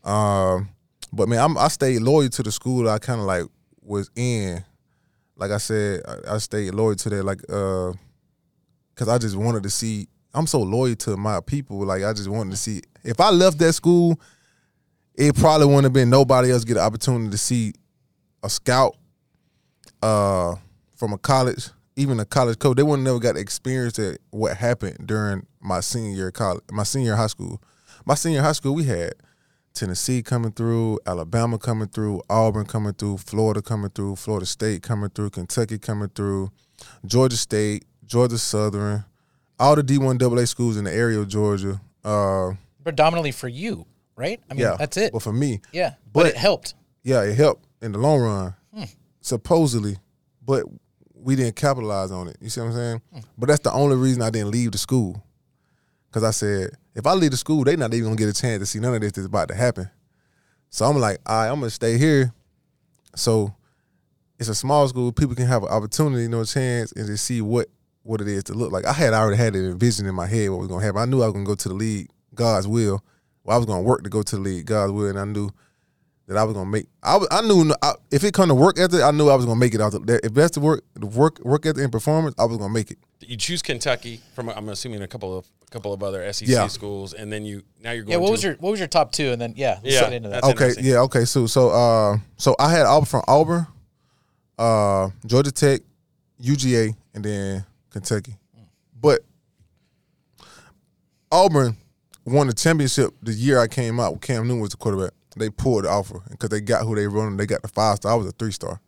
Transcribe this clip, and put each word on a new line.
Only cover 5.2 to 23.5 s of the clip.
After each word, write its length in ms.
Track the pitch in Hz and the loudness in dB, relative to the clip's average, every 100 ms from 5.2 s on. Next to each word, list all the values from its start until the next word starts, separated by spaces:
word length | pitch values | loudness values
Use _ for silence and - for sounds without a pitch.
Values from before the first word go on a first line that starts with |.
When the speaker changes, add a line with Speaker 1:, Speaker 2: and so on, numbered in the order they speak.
| _ _ | _ _
Speaker 1:
Like 160 | 98 | -4
I 40 | 104 | -4
said, 460 | - 110 104 92 - | -2 -2 -2 -4 -8
I, 280 | - 50 | -14 -8
I 40 | 107 | -6
stayed 360 | - 107 98 | -4 -6 -4
loyal 220 | 98 110 98 | 0 0 0
to 120 | 110 | -4
that, 160 | 101 | -4
like, 160 | 98 98 - | -4 -6 -6
uh, 460 | 101 95 92 90 95 _ _ _ _ _ _ _ _ _ | -4 -2 -2 -4 -8 _ _ _ _ _ _ _ _ _
'cause 140 | - 113 | -6 0
I 80 | 123 | 0
just 180 | 113 | 0
wanted 280 | 98 113 113 | -2 0 0
to 80 | 98 | -2
see. 380 | - 113 107 - _ _ | -4 -4 -6 -8 _ _
I'm 120 | 139 160 | -4 0
so 140 | 139 | 0
loyal 340 | 95 113 127 113 | 0 0 0 -2
to 200 | - 98 | -4 -4
my 240 | 104 95 | -2 -4
people. 380 | - 143 139 98 98 | -4 -6 -6 -6 -4
Like, 160 | 95 | -2
I 80 | 101 | -2
just 160 | 107 98 | -4 -6
wanted 220 | 107 95 | -6 -6
to 60 | - | -6
see. 240 | - 101 - _ | -6 -8 -12 _
If 160 | - 117 | -8 2
I 120 | 196 | 4
left 260 | 180 185 151 | 6 4 6
that 120 | 165 | 2
school, 480 | 160 165 175 170 165 _ _ _ _ _ _ _ _ _ | 4 4 6 4 2 _ _ _ _ _ _ _ _ _
it 200 | - 147 | 2 2
probably 320 | 143 156 156 143 | 6 6 6 8
wouldn't 160 | 139 | 6
have 100 | 139 | 6
been 160 | 131 120 | 4 6
nobody 420 | 131 131 131 131 | 6 6 6 4
else 120 | 123 | 2
get 120 | 113 107 | 2 2
an 60 | |
opportunity 480 | 101 110 - 120 110 | 2 0 -2 -2 -2
to 80 | 101 | -4
see 340 | - 123 110 - _ _ _ _ _ _ | -2 -2 -2 -8 _ _ _ _ _ _
a 80 | 98 | -8
scout, 440 | - - 123 131 - _ _ _ _ _ _ _ _ - _ | -4 0 2 2 0 _ _ _ _ _ _ _ _ -20 _
uh, 540 | 110 107 101 95 87 87 - _ _ _ | 0 2 2 0 -2 -6 -14 _ _ _
from 180 | 113 | -6
a 40 | 101 | -4
college, 520 | - 135 127 - - _ _ - | 0 2 2 -2 -10 _ _ -4
even 240 | 139 120 | -2 -2
a 60 | 104 | 0
college 320 | 139 123 110 | 2 2 2
coach. 180 | 139 127 | 2 4
They 60 | |
wouldn't 220 | 151 143 | 2 2
never 140 | 131 123 | 0 0
got 180 | 117 73 | 0 -2
the 40 | |
experience 540 | 101 | -6